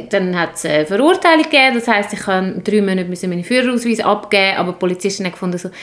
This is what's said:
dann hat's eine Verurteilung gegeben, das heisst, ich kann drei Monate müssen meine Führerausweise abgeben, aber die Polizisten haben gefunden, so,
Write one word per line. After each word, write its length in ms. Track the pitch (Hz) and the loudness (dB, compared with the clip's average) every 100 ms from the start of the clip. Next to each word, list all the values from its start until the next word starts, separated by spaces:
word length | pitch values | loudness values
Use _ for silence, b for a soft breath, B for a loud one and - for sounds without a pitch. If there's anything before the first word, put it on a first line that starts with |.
| 233 | -4
dann 300 | 202 185 180 | -2 0 -2
hat's 260 | 165 - 165 | -2 -4 0
eine 200 | 151 151 | 0 0
Verurteilung 580 | 202 294 370 349 320 | 2 2 4 4 4
gegeben, 320 | 311 285 262 240 | 4 4 4 2
das 120 | 233 | 0
heisst, 260 | 208 208 | 0 -2
ich 60 | 196 | -4
kann 420 | - 190 190 185 | -2 0 0 -4
drei 180 | 208 208 | 0 2
Monate 240 | 196 185 180 | 2 0 -2
müssen 240 | 180 185 | -4 -4
meine 140 | 175 | -4
Führerausweise 600 | 175 247 254 240 240 226 - | 0 0 2 0 0 0 0
abgeben, 520 | 208 - 196 190 190 | 0 2 2 2 0
aber 140 | 175 | -2
die 60 | 175 | -2
Polizisten 460 | 180 180 196 196 185 | -2 -2 -4 -4 -6
haben 60 | |
gefunden, 240 | 175 185 175 | -4 -4 -4
so, 120 | 180 B | -8 B